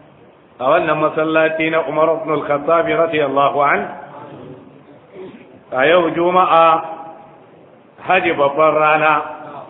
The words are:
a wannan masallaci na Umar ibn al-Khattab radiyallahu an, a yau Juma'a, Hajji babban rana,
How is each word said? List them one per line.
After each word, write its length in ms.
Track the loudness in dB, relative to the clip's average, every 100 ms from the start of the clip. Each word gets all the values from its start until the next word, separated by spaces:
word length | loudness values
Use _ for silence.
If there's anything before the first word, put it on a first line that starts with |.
| -20 -20 -20 _ _ -4
a 40 | 2
wannan 320 | 2 2 0
masallaci 720 | -2 -2 0 2 0 0 -2
na 80 | -2 -2
Umar 320 | 0 0 0
ibn 100 | -2 -4
al-Khattab 480 | -2 -4 0 0 2
radiyallahu 720 | 0 0 0 0 2 0 2
an, 220 | 0 0 -4 -12 -18 -20 -20 -20 -20 -20 -20 -20 -20 -20 _ -20 -18 -20 -20 -20 -10
a 80 | -2 2
yau 240 | 2 2
Juma'a, 560 | -2 0 2 4 4 4 2 -2 -14 -16 -20 -20 -20 -20 -20 -20 -20 _ -16 0
Hajji 260 | 0 0 0
babban 360 | 0 2 2 4
rana, 360 | 2 2 2 0 -2 -14 -16 -18 -18